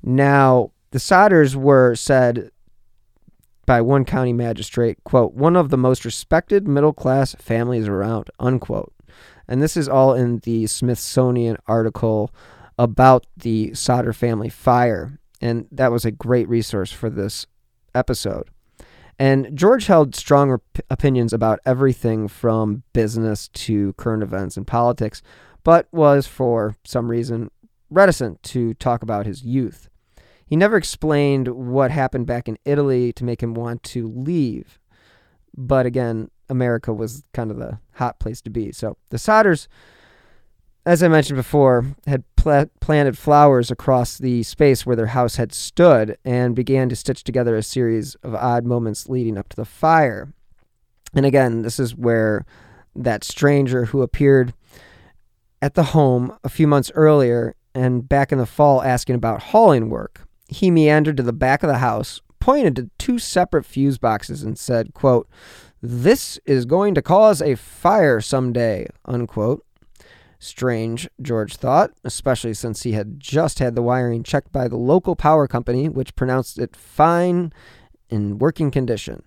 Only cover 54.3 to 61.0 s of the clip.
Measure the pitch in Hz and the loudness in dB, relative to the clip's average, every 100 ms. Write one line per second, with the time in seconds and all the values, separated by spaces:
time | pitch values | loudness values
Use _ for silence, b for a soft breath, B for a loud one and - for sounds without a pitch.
54.3 | 135 123 - b b b b b b _ | 4 2 -4 b b b b b b _
55.3 | _ _ _ 143 - 156 160 139 123 123 | _ _ _ -2 0 2 4 4 2 -2
56.3 | - 131 - 151 143 131 - 156 151 127 | -8 -14 0 2 4 0 2 4 6 4
57.3 | 120 117 - _ 131 127 123 131 139 139 | 0 -2 -8 _ -2 -2 -2 0 0 0
58.3 | 135 117 - 147 131 131 123 - 123 113 | -2 -4 2 4 4 2 -2 -2 -2 -2
59.3 | 110 - 214 226 139 110 62 53 - - | -6 0 4 6 6 0 -6 -10 -16 -20
60.3 | _ _ - 190 170 151 151 | _ _ -2 2 4 6 4